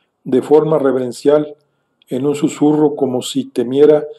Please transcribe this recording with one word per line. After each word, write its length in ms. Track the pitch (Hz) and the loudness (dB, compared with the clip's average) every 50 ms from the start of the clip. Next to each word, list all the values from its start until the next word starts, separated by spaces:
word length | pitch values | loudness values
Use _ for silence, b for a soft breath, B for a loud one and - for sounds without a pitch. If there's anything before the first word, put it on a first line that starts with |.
| _ _ _ _ - | _ _ _ _ -6
de 180 | - 131 127 | -2 -2 -2
forma 360 | - - 143 151 156 156 156 147 | 2 4 4 4 4 2 -2 0
reverencial, 760 | 135 135 135 131 127 123 117 - - 143 147 151 151 - - _ _ _ _ _ _ _ _ _ _ - | 0 0 -2 -2 -4 -6 -8 -4 0 2 2 2 0 -4 -12 _ _ _ _ _ _ _ _ _ _ -10
en 180 | 143 123 135 | -8 -4 -4
un 80 | 147 143 | -4 -4
susurro 640 | - - 131 - - 143 147 151 151 151 147 147 | -2 -4 -4 -2 0 0 2 2 2 2 0 0
como 260 | - 139 127 123 123 | -2 -6 -6 -6 -6
si 220 | - - - 139 120 | -6 -6 -6 -6 -6
temiera 600 | - - 123 117 120 131 139 147 151 151 151 147 B B | -6 -4 -4 -4 -2 2 4 6 6 6 4 2 B B